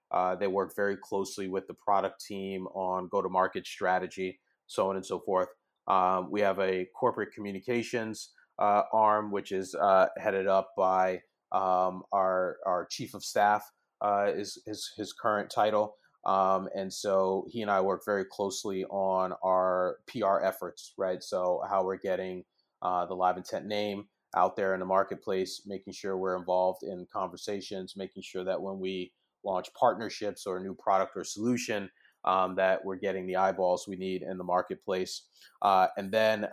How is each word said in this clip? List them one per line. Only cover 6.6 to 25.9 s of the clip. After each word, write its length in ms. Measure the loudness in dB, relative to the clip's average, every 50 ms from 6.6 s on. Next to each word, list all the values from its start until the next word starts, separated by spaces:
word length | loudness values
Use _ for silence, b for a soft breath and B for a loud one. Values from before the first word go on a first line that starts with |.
| 2 0 0 0 -2 -6 _ 0
corporate 340 | 0 0 0 0 -6 -6 -8
communications, 1000 | -10 -10 -8 -8 -8 -4 -2 -2 -2 -2 -2 -4 -4 -4 -4 -8 -10 -12 b b b b b b 0
uh, 260 | 2 4 4 4 2 2
arm, 400 | 2 4 6 6 6 4 2 0
which 200 | -4 -4 -4 -2
is, 240 | -4 -4 -4 -4 -2
uh, 320 | 0 4 6 8 8 6 6 2 -2
headed 300 | -2 0 0 2 2 4
up 220 | 4 4 2 0 0 2
by, 440 | 2 4 4 4 2 2 0 -4 -8 _ _ _ _ _
um, 520 | -2 0 2 2 2 2 2 0 0 -4 -8 -2
our, 460 | 0 2 2 4 2 2 0 0 -4 -4 -2
our 220 | -2 0 0 -2 -4
chief 240 | -8 -8 -8 -8 -10
of 100 | -10 -10
staff, 400 | -2 2 4 6 6 4 4 0 -6 _ _ _ _ _ _
uh, 300 | 0 0 2 2 2 2 0
is, 280 | -2 -4 -8 -10 -14 _
is 260 | -10 -10 -8 -10 -12 -8 -8
his 160 | -10 -10 -10
current 380 | -2 0 0 2 2 0 -2 0
title. 420 | 2 2 4 4 2 0 0 b b b b b b 0
Um, 440 | 2 4 4 4 4 4 2 0 -4 -6
and 180 | -6 -6 -6
so 540 | -8 -6 -2 2 2 4 4 4 2 0 -2 -4
he 120 | -6 -6
and 80 | -2 0
I 120 | 2 2
work 200 | 2 2 0 -2 -2
very 200 | -2 -2 -2 -2
closely 580 | -4 -4 -4 -4 -4 -4 -6 -6 -6 -4 -4 -6
on 480 | -4 -2 -2 0 0 2 0 0 -2 -4 -4 0
our 540 | 2 2 4 4 4 2 2 0 0 -2 -6 _ -10
P 160 | -4 0 2
R 200 | 4 4 4 2
efforts, 500 | 0 0 -2 -8 -10 -12 -12 -20 -18 _ -4
right? 240 | -2 -2 -2 -4
So 400 | -6 -4 -4 0 2 2 0 0 0 0
how 140 | 0 2 2
we're 140 | 0 -2 -4
getting, 480 | -2 -2 -2 -2 -4 -6 -8 -10 -12 _ _ _ _ _ _ _
uh, 240 | -4 -2 0 0 -2
the 80 | -2 -2
Live 240 | 2 2 2 2 0
Intent 300 | -4 -6 -6 -6 -4 -4
name 380 | -2 -2 -2 -2 -4 -6 -10 -14 _ _ _ _ 2
out 200 | 2 2 2 2
there 180 | 0 0 0 0
in 60 | -2
the 60 | 0 2
marketplace, 760 | 4 2 4 2 -2 -8 -4 -2 0 0 -2 -2 -6 -12 -10
making 280 | -10 -12 -10 -10 -12